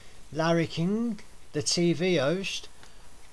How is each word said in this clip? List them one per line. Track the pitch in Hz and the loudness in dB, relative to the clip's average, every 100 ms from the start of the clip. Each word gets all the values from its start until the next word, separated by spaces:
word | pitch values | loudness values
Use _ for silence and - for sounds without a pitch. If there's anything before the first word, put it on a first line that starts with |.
| - - - | -12 -12 -8
Larry | 143 160 170 160 | -2 2 4 2
King, | - 170 214 240 208 - - - | 0 2 2 0 -2 -8 -14 -6
the | 151 | -4
T | - - 170 | 0 4 4
V | 147 185 170 | 4 4 4
host, | 131 180 196 - - - - - - - - | 4 2 -2 -4 -8 -12 -14 -12 -12 -12 -12